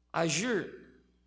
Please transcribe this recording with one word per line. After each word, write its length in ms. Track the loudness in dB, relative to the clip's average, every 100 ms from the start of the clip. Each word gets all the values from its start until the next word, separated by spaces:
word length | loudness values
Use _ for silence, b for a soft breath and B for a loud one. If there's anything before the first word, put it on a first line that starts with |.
| _
agir 640 | 0 2 2 2 0 -2 -10 -20 -20 -20 _